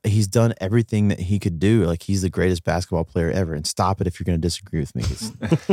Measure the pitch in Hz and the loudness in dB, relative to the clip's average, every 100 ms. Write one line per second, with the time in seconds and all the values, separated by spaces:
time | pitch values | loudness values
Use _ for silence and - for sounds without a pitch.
0 | - 107 98 117 117 - 95 117 107 107 | 0 2 2 4 2 0 0 0 2 2
1 | 104 - 90 101 98 80 98 113 85 82 | 2 0 -2 0 0 0 2 4 2 0
2 | - 98 92 95 90 87 - 85 - 82 | -2 -2 0 0 0 0 -2 -2 -2 -4
3 | 82 87 82 95 82 76 - - 92 98 | -2 -2 0 0 -2 -4 -6 -2 0 0
4 | 90 - 90 85 85 - - 78 71 60 | -2 -2 -2 0 0 -4 -6 -4 -4 -4
5 | 78 - 220 - 104 - - | -4 -4 -8 -8 0 0 2